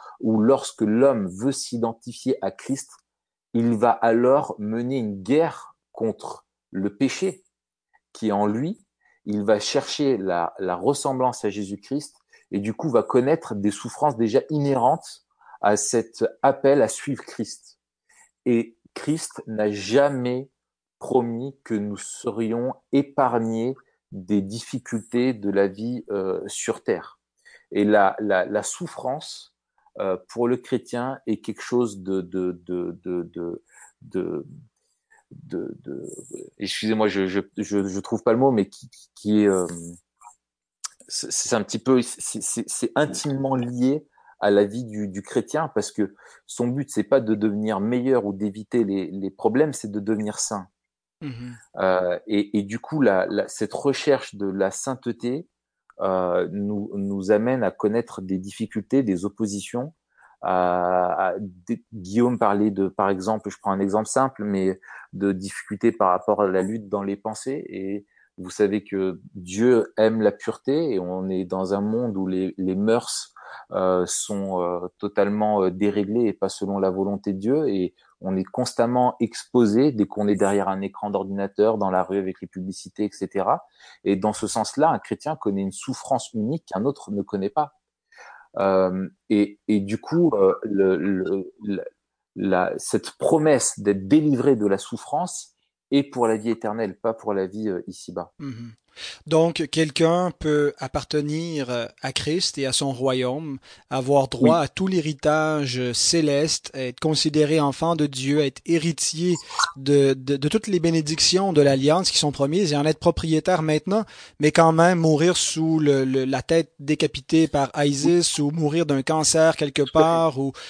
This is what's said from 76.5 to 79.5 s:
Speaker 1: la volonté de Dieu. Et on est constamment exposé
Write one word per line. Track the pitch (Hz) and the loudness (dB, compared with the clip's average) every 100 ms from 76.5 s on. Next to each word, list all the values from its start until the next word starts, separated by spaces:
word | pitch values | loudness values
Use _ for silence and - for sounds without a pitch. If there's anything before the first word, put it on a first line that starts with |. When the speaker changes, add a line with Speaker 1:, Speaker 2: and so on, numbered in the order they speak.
| - 98 98 | -4 -4 0
Speaker 1:
la | 95 | 0
volonté | 92 98 98 104 | 0 -2 -2 -4
de | 95 | -4
Dieu. | 107 147 147 | 0 0 0
Et | 98 90 _ _ _ | 0 -2 _ _ _
on | 95 95 | -4 -4
est | |
constamment | 92 - 123 - 120 123 123 - | -4 -4 -4 0 2 4 2 0
exposé | 110 - - | -4 -6 0